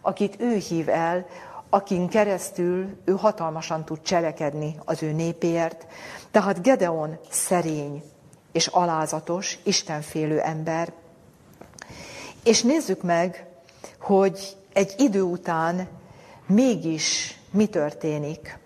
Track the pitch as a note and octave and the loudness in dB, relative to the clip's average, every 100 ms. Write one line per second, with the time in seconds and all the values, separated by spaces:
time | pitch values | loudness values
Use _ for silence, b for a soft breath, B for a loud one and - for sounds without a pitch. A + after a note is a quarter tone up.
0 | F#3 F#3 G3+ - A#3+ A3 - E3 D#3 D#3 | -2 0 -2 0 0 0 0 -2 0 2
1 | E3 F3+ F3+ B B B - G3+ G3 F3+ | 2 0 -4 B B B 2 2 2 0
2 | F3+ G#3+ G#3 F#3 - - F3 F3+ F#3+ G3 | 2 2 2 0 -4 -2 0 0 -4 -6
3 | - G3 G#3+ G#3 E3 D#3 D#3+ D#3+ D#3 D#3 | -2 2 2 2 -4 -6 -6 -6 -4 -8
4 | - F3+ E3 D#3 D3+ D3+ D3+ D#3 - D#3+ | 0 2 2 -2 -4 -2 -6 -8 -6 -4
5 | D#3 D#3 E3 E3+ F3 E3 E3 - - B | -2 -2 -2 0 0 2 -2 -4 -18 B
6 | B B B G#3+ G3 F#3 F#3 C4 F3+ E3 | B B B 2 4 2 4 4 4 0
7 | D#3 D#3+ - - - F3+ E3 D3+ D3 C#3+ | -4 -6 -6 -4 2 2 2 -2 -4 -8
8 | - - - - _ E3 - F3+ F3 D#3+ | -12 -20 -20 -20 _ -2 2 2 2 2
9 | D3+ D#3+ - E3+ G3 - - F#3+ - D3+ | 0 -4 -4 -4 -4 -6 -2 -2 -2 -8
10 | D3+ D#3+ D#3 D#3 - D#3+ D#3+ D#3+ E3+ - | -6 -4 0 0 0 -2 -2 -2 -4 -8
11 | - - - _ - - - - B B | -20 -20 -20 _ -20 -20 -20 -20 B B
12 | B B B B A3+ A3 A#3 D#4+ B3+ F#3 | B B B B 4 4 4 2 0 -2
13 | F3+ E3+ F3+ F3 - - B B B B | 0 2 0 -4 -18 -20 B B B B
14 | - G3 G3 - - - - - G3 - | 2 4 4 0 -12 -16 -4 0 0 2
15 | C#4 G3 F#3 F3 - E3 E3 F3 F3+ - | 2 4 0 -2 -2 0 0 -2 -6 -12
16 | B B B B - G3+ C4 F#3+ D#3+ D#3+ | B B B B 2 4 6 2 -2 -2
17 | - - - - - F#3+ G#3 F3+ D3 - | -2 -2 -4 -12 -4 2 2 2 -2 -2
18 | D#3+ D3+ D3 D#3+ - - | -4 -2 -4 -8 -12 -18